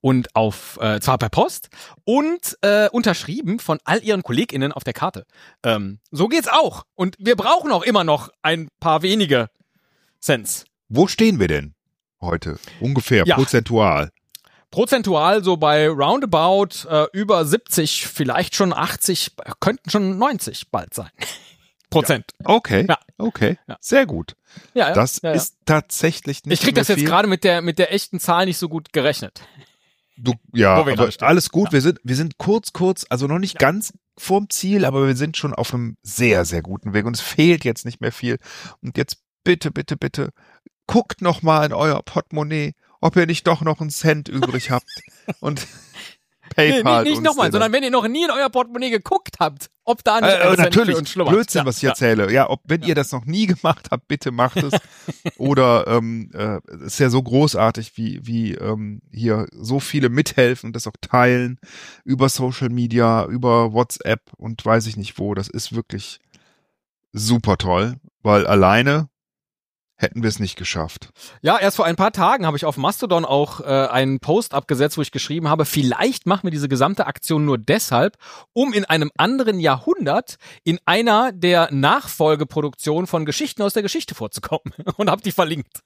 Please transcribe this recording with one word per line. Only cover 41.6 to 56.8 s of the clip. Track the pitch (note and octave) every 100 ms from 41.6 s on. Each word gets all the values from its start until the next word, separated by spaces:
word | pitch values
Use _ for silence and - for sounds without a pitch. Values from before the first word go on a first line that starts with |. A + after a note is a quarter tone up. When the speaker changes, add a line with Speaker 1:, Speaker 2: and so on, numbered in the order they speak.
| D3+
Speaker 2:
in |
euer | E2+ D#3 D3
Portemonnaie, | - F3 - D3+ D3+ D#3 D3 - _ _
ob | E3 F#3
ihr | E3+
nicht | E3+ -
doch | E3
noch | D#3 D3+
einen | D#3
Cent | - D#3+ D3+ D3
übrig | C3+ B2+ B2 -
habt | B2 _ - -
Speaker 1:
<laughs> | _ - -
Speaker 2:
und | D3 C#3+ - - - - - - _ _ - -
Speaker 1:
Nee, | D3+
Speaker 2:
PayPal | C4+ A3+ A#2+
Speaker 1:
nicht, | -
nicht | D4+
Speaker 2:
uns | D#4+
Speaker 1:
nochmal, | C#4 F3+
Speaker 2:
den |
Speaker 1:
sondern | G3+ A3
wenn | B3
ihr | C4+
noch | B3 A3
nie | C4+
in | E4+
euer | C#4 C#4
Portemonnaie | B3+ A#3+ A#3+ B3+
geguckt | A3+ - G4 - -
habt, | D#3+ C#3+ - _
ob | - A#3
da | - A3
nicht | G#3
Speaker 2:
Äh, |
Speaker 1:
ein | F#3+
Speaker 2:
äh, | F3+
Speaker 1:
Cent | F#3
Speaker 2:
natürlich, | F3 F3+ A3+ D#3+
Speaker 1:
für |
uns | D3
schlummert. | - E3+ F#3+
Speaker 2:
Blödsinn, | A3+ E3
Speaker 1:
Ja, | C3+
Speaker 2:
was | A#2
ich |
Speaker 1:
ja. | C3+
Speaker 2:
erzähle. | - A#2+ A2 G2+
Ja, | B2 -
ob, | C3 -
wenn | E3
Speaker 1:
Ja. | E3+
Speaker 2:
ihr | D3
das | C3+
noch | C3 A#2+
nie | F3+ G#3+
gemacht | F3+ E3 D#3+ -
habt, | - _
bitte | D3 -
macht | A#2+ B2 C#3+
es. | C#3+
Speaker 1:
<laughs> | - - - - - C3 _
Speaker 2:
Oder, | C3+ C#3 B2+ A#2 -
ähm, | A#2 A2+ A2+ G#2+
äh, | - G#2 G2 -
es | E2